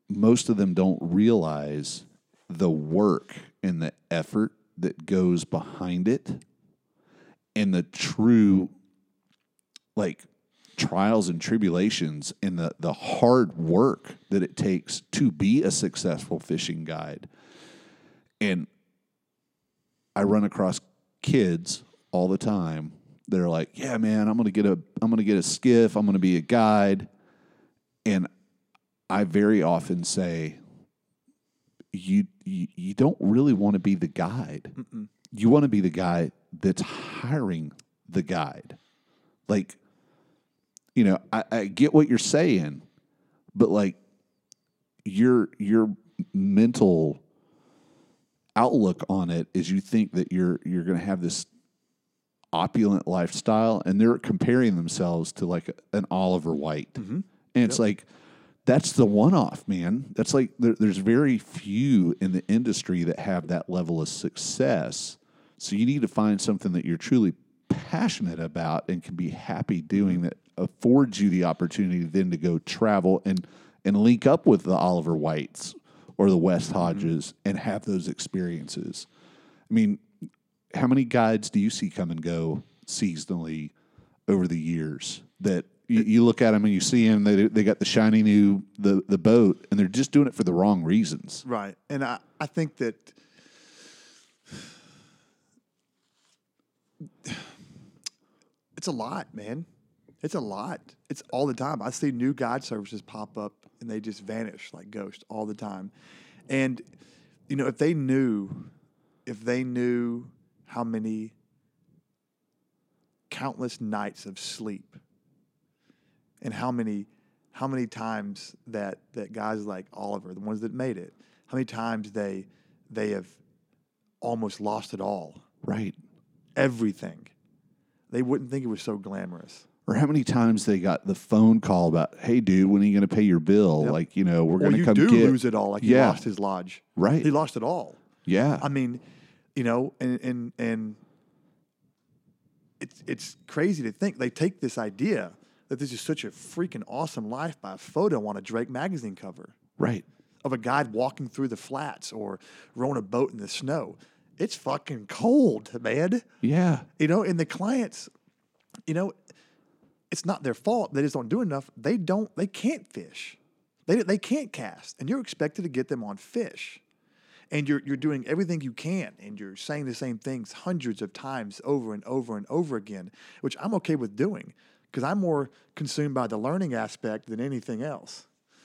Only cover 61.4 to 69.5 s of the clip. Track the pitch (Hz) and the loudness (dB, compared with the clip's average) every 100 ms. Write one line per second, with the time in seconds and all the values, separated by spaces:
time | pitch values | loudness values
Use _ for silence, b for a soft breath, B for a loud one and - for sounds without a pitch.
61.4 | - - 101 104 139 113 85 85 95 92 | -4 -14 -6 -2 4 4 4 0 -2 -2
62.4 | - 110 123 101 - 90 85 80 98 90 | 0 0 0 -2 -2 -2 -2 -2 -2 -4
63.4 | 80 87 - 90 85 82 76 - 85 - | -2 -4 -2 -4 -2 -2 -4 -6 -8 -8
64.4 | - - 131 98 58 - - - b b | -6 -2 0 0 -2 -8 -12 -14 b b
65.4 | b b - 101 120 143 110 - 107 101 | b b -6 0 0 0 -2 0 2 2
66.4 | - 101 98 87 - 85 - 131 98 - | 0 -2 -2 -2 -2 -4 0 2 2 0
67.4 | _ _ - - - 165 226 - - 82 | _ _ -6 -6 -4 -2 -2 -2 -6 -6
68.4 | 82 85 82 80 - 90 - 87 85 - | -8 -6 -4 -4 -4 -6 -6 -6 -6 -8
69.4 | - | -8